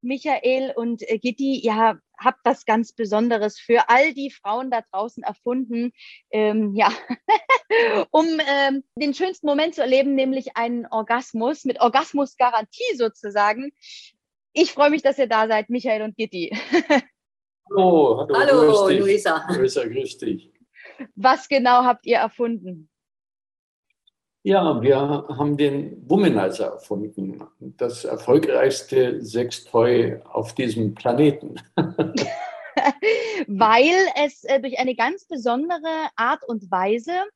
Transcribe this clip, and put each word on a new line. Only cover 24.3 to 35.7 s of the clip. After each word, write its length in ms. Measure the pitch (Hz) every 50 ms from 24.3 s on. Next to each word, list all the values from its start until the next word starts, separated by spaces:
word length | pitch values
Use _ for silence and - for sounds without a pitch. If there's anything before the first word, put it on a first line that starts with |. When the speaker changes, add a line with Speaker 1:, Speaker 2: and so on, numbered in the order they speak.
| _ _ _
Speaker 2:
Ja, 380 | 196 190 190 180 160 143 120
wir 160 | 113 135 139 135
haben 600 | 143 143 147 139 - - 143 127 147 147 147 139
den 440 | 147 143 139 143 147 - - - - 120
Womanizer 580 | 160 196 202 165 127 104 95 95 - - 104 -
erfunden, 760 | - - - - 104 95 104 107 - - 95 95 - - - - _ _
das 460 | - 127 - _ 127 117 117 - -
erfolgreichste 1160 | - 127 113 - - 123 - 104 - 127 123 131 135 135 - - - - 131 127 123 - -
Sextoy 1000 | 117 107 110 117 120 120 - - - - - 117 117 120 123 120 117 117 - - -
auf 320 | - - 117 113 - -
diesem 400 | - 131 120 107 117 113 101 104
Planeten. 600 | - - 123 120 123 151 147 139 - - - - - - _ _
<laughs> 1700 | - - - - - 156 - - - - - - - - - - - - - - - - 285 277 - - 427 453 508 466 453 427 381 311 -
Speaker 1:
Weil 460 | 202 190 226 214 220 233 262 320 359 370 381 339 -
es, 300 | - 294 294 - _ -
äh, 160 | - 269 269
durch 180 | 226 269 233 240
eine 160 | 254 254 247
ganz 320 | 226 226 262 349 392 _ _
besondere 800 | 349 269 220 240 233 254 294 339